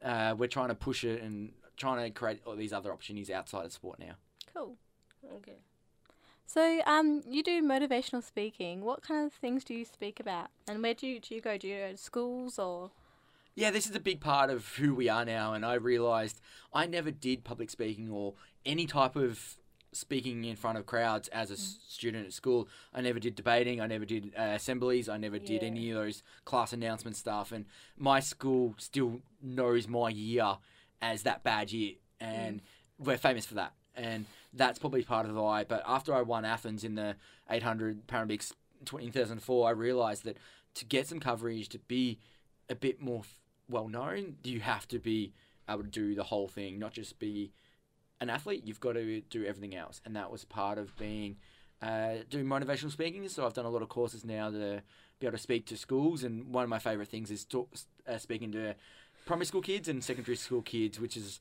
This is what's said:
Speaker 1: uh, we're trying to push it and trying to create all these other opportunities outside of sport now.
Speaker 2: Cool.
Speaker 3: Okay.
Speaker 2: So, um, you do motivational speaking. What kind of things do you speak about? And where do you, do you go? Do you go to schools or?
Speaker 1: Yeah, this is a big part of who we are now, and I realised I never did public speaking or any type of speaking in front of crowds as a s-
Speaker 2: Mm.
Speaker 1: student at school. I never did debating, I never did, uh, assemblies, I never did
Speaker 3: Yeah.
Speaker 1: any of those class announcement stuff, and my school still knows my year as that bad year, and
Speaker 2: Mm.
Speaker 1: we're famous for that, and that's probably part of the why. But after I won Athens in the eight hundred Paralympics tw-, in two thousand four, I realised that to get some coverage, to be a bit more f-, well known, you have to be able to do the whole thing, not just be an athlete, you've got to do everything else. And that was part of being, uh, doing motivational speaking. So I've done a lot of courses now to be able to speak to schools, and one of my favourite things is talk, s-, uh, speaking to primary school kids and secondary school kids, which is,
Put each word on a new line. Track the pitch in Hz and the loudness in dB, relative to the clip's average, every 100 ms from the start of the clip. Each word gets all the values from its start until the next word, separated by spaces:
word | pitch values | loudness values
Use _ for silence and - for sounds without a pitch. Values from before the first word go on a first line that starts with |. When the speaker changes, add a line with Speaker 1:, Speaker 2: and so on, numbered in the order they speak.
Speaker 1:
uh, | 127 117 110 110 | -2 2 2 2
we're | 123 | 0
trying | 139 123 | 0 -2
to | 107 | -2
push | 139 - 117 | -2 -2 0
it | 117 | -2
and | 110 104 107 - - - | -4 -8 -8 -14 -20 -6
trying | 135 123 | -2 0
to | 117 | -2
create | 107 113 110 117 | -2 -2 -2 -6
all | 107 | -6
these | 107 | -4
other | 101 95 | -4 -4
opportunities | 85 - 104 98 | -8 -8 -8 -4
outside | 92 87 101 85 | -6 -4 -6 -6
of | |
sport | - 92 - | -8 -12 -12
now. | 82 85 _ - - | -14 -16 _ -20 -14
Speaker 2:
Cool. | 349 269 247 _ _ _ _ 269 202 | -10 -10 -12 _ _ _ _ -18 -18
Speaker 3:
Okay. | 202 - _ _ _ _ _ _ _ _ - | -18 -20 _ _ _ _ _ _ _ _ -2
Speaker 2:
So, | 320 330 330 - | 4 6 6 6
um, | 302 311 294 240 | 8 8 4 2
you | 277 | 0
do | 330 339 | 2 4
motivational | 302 269 277 247 - 240 | 6 4 4 2 0 -4
speaking. | - - 214 - 175 180 | -4 -4 -4 -4 -6 -4
What | 214 277 | -4 -4
kind | - 302 294 | -2 0 0
of | |
things | - 247 262 | -2 -2 -2
do | - | -2
you | 233 233 | -6 -6
speak | - 208 214 | -8 -8 -6
about? | 220 175 170 _ - | -4 -4 -6 _ -8
And | 214 | -2
where | 233 | 0
do | 233 262 | 0 -2
you, | 240 | -6
do | - | -6
you | 226 | -6
go? | 220 202 | -2 -2
Do | 190 | -2
you | 202 | -4
go | 196 | -6
to | 196 | -8
schools | - 240 247 247 254 226 | -6 -2 -2 -2 -4 -2
or? | 185 175 185 - - _ _ _ _ - | -2 -2 -8 -16 -20 _ _ _ _ 0
Speaker 1:
Yeah, | 214 | 2
this | 208 208 | 4 2
is | 196 | -2
a | |
big | 190 160 | 0 0
part | 147 139 135 | 4 8 8
of | 123 - - | 4 -2 2
who | 147 | 4
we | 127 120 | 6 4
are | 110 117 | 4 2
now, | 113 107 | 2 0
and | 107 113 | 0 2
I | 123 | 2
realised | 120 120 117 113 110 - - - - | 6 6 6 4 2 -4 -16 -20 -4
I | 143 170 | 0 2
never | 170 151 | 2 -2
did | 147 127 127 | -2 0 0
public | 120 117 113 | -2 -6 -6
speaking | - 110 104 113 | -4 -4 -4 -6
or | 104 101 - - _ 139 | -4 -4 -6 -16 _ -4
any | 156 160 | 0 2
type | 147 131 147 | 4 4 4
of | 127 110 - - _ _ _ | 2 0 -10 -16 _ _ _
speaking | - - 139 127 117 117 | -12 -2 -2 -2 -4 -4
in | 107 | -2
front | 139 113 | -2 -2
of | 98 | 0
crowds | 120 113 107 - | 2 4 2 -2
as | 113 101 | -4 -4
a | 95 | -4
s- | 98 - - | -8 -10 -14
Speaker 2:
Mm. | |
Speaker 1:
student | - 117 110 95 | -6 -4 -2 -6
at | |
school. | - 131 120 107 - - | -4 4 4 2 -8 -10
I | 127 | -2
never | 123 117 | 0 0
did | 120 107 | -2 0
debating, | 120 120 123 117 | 4 6 6 2
I | 110 | 0
never | 110 104 | -2 -2
did, | 113 101 98 | -2 -4 -2
uh, | 110 104 | 0 0
assemblies, | - 127 127 123 107 | 0 0 4 4 2
I | 107 | -4
never | 107 101 | -4 -4
did | 101 110 | -2 -2
Speaker 3:
Yeah. | 113 | 0
Speaker 1:
any | 113 117 | -2 -2
of | 110 | -2
those | 107 104 - - - | -2 -4 -12 -18 -2
class | 127 113 | 2 2
announcement | 117 113 110 117 104 | 0 -2 -2 -6 -6
stuff, | 113 104 101 | -4 -2 -2
and | 113 101 - - - | -6 -10 -14 -20 -2
my | 139 135 | 4 6
school | 139 - 135 131 120 107 | 4 0 4 6 4 0
still | - 139 123 120 - - | -4 2 2 0 -10 -14
knows | 135 127 123 120 107 | -6 2 4 4 4
my | 120 117 | 2 2
year | 107 107 117 107 95 - - _ - | 0 0 4 4 2 -4 -20 _ -4
as | 113 107 | -2 0
that | 131 - | 0 2
bad | 123 107 101 | 2 2 2
year, | 113 101 - _ - | 0 -2 -4 _ -10
and | 113 113 113 104 | -6 -4 -4 -6
Speaker 2:
Mm. | - - _ - 135 | -10 -20 _ -6 0
Speaker 1:
we're | 123 | 4
famous | 139 120 - | 4 2 -2
for | 104 | -4
that, | 87 - _ | -4 -6 _
and | 123 117 110 107 - - | -8 -6 -4 -6 -12 -8
that's | 127 127 - | 2 2 2
probably | 147 131 | 0 0
part | 117 113 110 | 2 2 2
of | 110 | 2
the | |
why. | 107 107 104 | 2 2 2
But | 110 - | -2 2
after | 131 156 | 0 4
I | 131 | 2
won | 117 117 110 | 4 2 0
Athens | 113 113 107 110 | -2 -2 -6 -4
in | 107 | -2
the | 104 101 - - - | -4 -4 -10 -16 -2
eight | 113 | 0
hundred | 117 110 110 107 - | 2 0 0 -4 -2
Paralympics | 123 110 104 - - _ - 131 | -2 0 -2 -4 -12 _ -16 -10
tw-, | 147 | -8
in | 120 | -4
two | 127 | 0
thousand | 110 113 | 0 0
four, | - 123 117 | 2 4 6
I | |
realised | 113 120 123 113 104 | 4 2 4 2 0
that | 110 - - - _ - | -6 -10 -14 -20 _ -14
to | 113 | 0
get | 131 143 | 0 2
some | 165 | -2
coverage, | 135 113 117 113 101 | 0 0 0 -2 -6
to | 120 | -10
be | - 123 127 110 - - _ _ - | -2 2 2 0 -10 -20 _ _ -10
a | 123 | -2
bit | 135 - | 0 0
more | 135 113 | -2 -4
f-, | - - _ _ - | -6 -18 _ _ -4
well | 120 110 | -2 -2
known, | 117 143 196 190 147 127 | -4 -2 -4 -6 -8 -6
you | 117 | -2
have | 110 107 - | 0 0 0
to | 117 | -4
be | 110 110 98 - _ _ - | 0 0 0 -8 _ _ -6
able | 104 | -4
to | 104 | -4
do | 110 104 101 | -2 0 0
the | 98 | 0
whole | 104 95 | 0 -2
thing, | 104 98 98 | -4 -8 -6
not | 107 | -8
just | 113 104 - | -8 -12 -8
be | 107 104 98 - _ _ _ _ _ - | -6 -4 -6 -10 _ _ _ _ _ -8
an | 123 | -4
athlete, | 127 175 196 110 | -4 -2 -6 -6
you've | 104 | -4
got | 123 | -2
to | 117 110 110 | 0 -2 -4
do | 104 113 101 | -6 -4 -4
everything | 101 101 | -6 -8
else. | 92 - - 113 | -10 -10 -12 -10
And | 107 | -8
that | 98 | -8
was | 107 - | -10 -10
part | 107 101 104 | -4 -2 -2
of | 101 - | -6 -8
being, | 107 107 104 98 - - - - | -6 -4 -6 -8 -18 -20 -20 -10
uh, | 110 110 110 113 113 | -4 -2 -2 -4 -4
doing | 143 135 | -4 0
motivational | 135 139 135 147 | 0 0 -2 -4
speaking. | 147 165 190 196 | -2 -4 -4 -8
So | 160 123 | -2 -2
I've | 127 | -2
done | 117 | -2
a | |
lot | 117 | -2
of | 110 | -2
courses | 127 117 113 | 0 -2 -2
now | 113 107 107 | -6 -4 -2
to | 104 101 101 - - - - | -2 -2 -4 -8 -20 -20 -6
be | 127 | -4
able | 110 | -2
to | |
speak | - 117 107 | 0 0 0
to | 110 | -8
schools, | - 131 151 160 | 0 2 4 2
and | 123 113 131 | -2 -4 -2
one | 123 | 0
of | 123 | 2
my | 110 | 0
favourite | 113 107 104 | 0 -2 -2
things | 110 104 | -6 -6
is | 104 - | -8 -4
talk, | 127 123 | -4 -4
s-, | - - _ - | -8 -18 _ -8
uh, | 113 | -8
speaking | - 113 113 | -4 -6 -4
to | 107 110 104 - - - - - | -4 -4 -6 -12 -20 -20 -14 -4
primary | 170 170 | -2 0
school | 190 | -2
kids | - 196 165 | 0 -2 -2
and | 135 | -4
secondary | 120 123 120 113 | -2 -4 -2 -4
school | - 123 | -2 -2
kids, | - 117 110 107 | 0 0 0 0
which | 120 117 | -6 -6
is, | 101 - | -10 -12